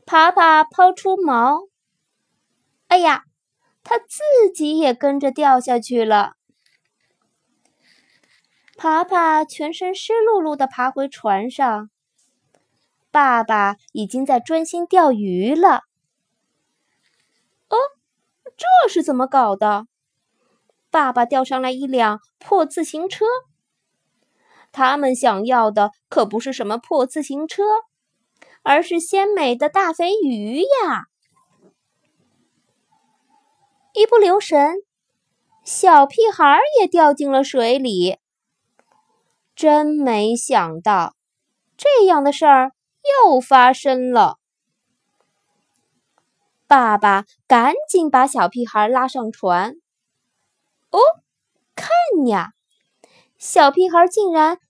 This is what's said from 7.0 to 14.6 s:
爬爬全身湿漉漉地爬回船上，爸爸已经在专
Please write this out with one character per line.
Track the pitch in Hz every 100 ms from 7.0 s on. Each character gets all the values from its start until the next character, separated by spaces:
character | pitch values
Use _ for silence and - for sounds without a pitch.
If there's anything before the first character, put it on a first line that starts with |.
| _ _ _ _ _ _ _ _ _ _ _ _ _ _ _ _ _ -
爬 | 320 320
爬 | 359 370 330 311 311
全 | - 302
身 | 320 370
湿 | 392 -
漉 | 453 440 415
漉 | 311 294
地 | 285
爬 | - 254
回 | 269 277
船 | - 220 196 233
上， | - 262 214 214 _ _ _ _ _ _ _ _ _ _ _ _
爸 | 302 269 240
爸 | 226 214 202 202 _
已 | - 202
经 | 254 269
在 | 254
专 | 247 320